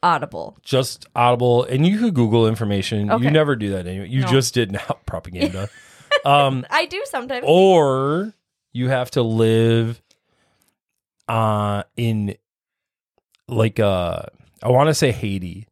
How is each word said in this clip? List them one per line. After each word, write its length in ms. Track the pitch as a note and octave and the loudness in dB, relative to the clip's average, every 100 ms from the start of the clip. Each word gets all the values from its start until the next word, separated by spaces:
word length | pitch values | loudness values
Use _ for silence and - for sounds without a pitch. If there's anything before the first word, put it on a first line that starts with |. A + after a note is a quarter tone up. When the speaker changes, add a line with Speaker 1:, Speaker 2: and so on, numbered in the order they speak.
Speaker 1:
Audible. 560 | F3+ D#3+ C#3+ E2+ - - | 0 0 -2 -10 -14 -16
Speaker 2:
Just 440 | - C3 B2+ - - - | -4 -2 -2 -8 -12 0
Audible. 480 | A#2+ B2 B2 A#2+ | 2 4 4 2
And 220 | B2 C3 E3 | 2 2 2
you 120 | G#3 | 2
could 140 | A#3 | 0
Google 340 | D#3+ A2+ A#2 A2 | 0 2 4 2
information. 640 | A2 A2 G2+ F#2+ A2 G#2 | 0 -2 -2 -2 -4 -2
Speaker 1:
Okay. 140 | A2+ | 0
Speaker 2:
You 60 | B2+ | 2
never 260 | D#3 D3+ C3 | 2 2 0
do 140 | G#2 | -2
that 160 | F#2+ F2 | -6 -6
anyway. 220 | F#2 G2 | -10 -6
You 120 | B2+ | -2
Speaker 1:
No. 60 | B2+ | 2
Speaker 2:
just 240 | C3+ A#2+ | 2 0
did 180 | - A2+ | -2 -2
now. 280 | G2 - - | -4 -8 -10
<laughs> 40 | - | -8
Propaganda. 640 | F2 F2 F2+ D4+ F#2 G2+ | -12 -10 -6 -4 -4 -10
Speaker 1:
<laughs> 40 | - - - - C#4+ C#3 | -12 -20 -20 -4 -2 4
Speaker 2:
Um, 380 | C#3+ C#3 C3 - | 4 4 0 -4
Speaker 1:
I 140 | D4+ E4+ | -4 -4
do 160 | F#4 C5+ | -6 -8
sometimes. 380 | C#4 B3 B3+ F#3 | -8 -6 -6 2
Speaker 2:
or 880 | E3+ F#3+ F3+ C#3+ C3 C#3 D#3 G#3+ - _ _ _ | 6 6 6 4 2 0 -2 -4 -12 _ _ _
you 160 | A#2+ B2+ | -6 -2
have 220 | C3 B2 | -2 -2
to 100 | - | -2
live, 800 | A#2 A2+ A2+ A2+ A2+ A#2 A#2 A#2 _ _ _ _ _ _ _ _ _ _ _ _ - | 0 2 2 4 4 2 0 -6 _ _ _ _ _ _ _ _ _ _ _ _ -6
uh, 540 | A2+ A2 G#2+ G#2 G2+ - - | -2 0 0 -2 -4 -6 -4
in, 400 | A#2 A2 G2+ - _ _ _ _ _ _ _ _ _ _ _ | -2 0 -2 -6 _ _ _ _ _ _ _ _ _ _ _
like, 300 | A#2+ A2+ A2 | -2 -2 0
uh, 420 | G#2 F#2+ F2 - - _ _ _ | 0 0 -2 -6 -10 _ _ _
I 60 | A2+ | 0
wanna 240 | B2+ D3+ | 2 4
say 180 | D#3 C#3 | 2 0
Haiti. 540 | A#2 G#2+ G2 F2+ F2 A2 | 0 -4 -6 -8 -14 -18